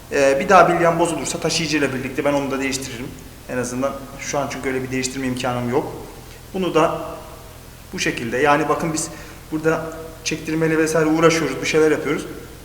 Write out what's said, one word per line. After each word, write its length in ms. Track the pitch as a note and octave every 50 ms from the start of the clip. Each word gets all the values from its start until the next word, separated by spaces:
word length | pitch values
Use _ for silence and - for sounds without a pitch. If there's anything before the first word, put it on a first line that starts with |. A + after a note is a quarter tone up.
| - - -
e, 280 | C#3+ C#3 C3+ C3+ C3+
bir 80 | C#3 -
daha 200 | G3+ F3+ E3+ F3
bilyen 300 | F3 E3+ E3+ E3 E3 E3
bozulursa 420 | E3+ E3 D#3+ C#3+ C3 - - D#3+
taşıyıcıyla 540 | - D#3+ D#3 - E3 D3 D3+ D3+ C#3+ C3 B2+
birlikte 300 | B2+ A#2+ B2 A2 - D3
ben 80 | C#3+ D3
onu 180 | C#3+ C#3 C3
da 100 | C3 C3
değiştiririm. 480 | C3+ C3+ B2+ C3 - - C3+ A2+ B2+ D3+ - - - - - - - -
En 100 | C#3 B2+
azından 340 | A#2+ A2 B2 B2+ C3+ C#3 - - - - - -
şu 180 | - - - D3
an 100 | C#3 B2+ B2+
çünkü 160 | C3 B2+ C3+
öyle 140 | C3 C3 B2+
bir 80 | B2
değiştirme 360 | C3 C3 B2+ C3 - - C3+
imkanım 440 | B2+ B2+ B2 B2+ B2+ B2 B2 A#2+ A#2+
yok. 220 | A#2+ D3 - - - - - - - - - - - - - - -
Bunu 200 | F#3+ F#3 E3+ D3+
da 260 | D#3 D#3+ - - - - - - - - - - - - - - - - - - - - - -
bu 60 | F#3
şekilde, 400 | - E3 C#3+ C3 B2+ A#2 A#2+ B2
yani 300 | C#3+ D3 D3 D3 D#3 D#3
bakın 240 | D3 - - E3 D#3
biz 160 | D#3 - - - - - - - - - - D#3
burada 340 | D#3 D3+ D#3+ D#3+ E3 E3 - - - D#3+ - - - -
çektirmeyle 540 | - D#3+ D#3 - D#3+ D#3 D#3+ D#3+ D#3+ D#3+ D#3
vesaire 280 | D#3+ D#3 D#3+ E3 D#3
uğraşıyoruz, 560 | D#3 D#3 D#3+ E3+ E3 E3 D#3+ D#3+ C#3 C3+ - D3
bir 40 |
şeyler 240 | - - D#3 D#3 D#3
yapıyoruz. 360 | D3 C3+ - C3+ C3+ - - - - - - - - -